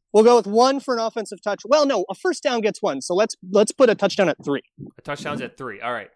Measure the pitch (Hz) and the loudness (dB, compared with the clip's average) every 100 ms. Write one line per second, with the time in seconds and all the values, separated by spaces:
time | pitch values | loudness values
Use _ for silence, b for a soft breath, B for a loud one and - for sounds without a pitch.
0 | _ 208 220 240 202 214 254 277 - 240 | _ 4 6 6 4 2 2 2 -4 -4
1 | 226 226 196 196 - 196 208 294 285 233 | -4 -6 -10 -10 -8 -6 0 2 2 0
2 | 175 190 370 302 285 240 214 190 196 139 | -4 -4 -4 -2 -2 0 -2 -2 -4 -4
3 | - 180 220 - 185 196 220 - 254 202 | -4 0 0 -4 -2 2 2 4 4 4
4 | 202 - 185 139 - 139 - - 139 - | 0 0 0 -2 -4 -6 -6 -18 -20 -16
5 | - 143 151 143 123 - 131 101 117 120 | -12 -10 -8 -8 -10 -12 -14 -10 -8 -8
6 | 98 | -10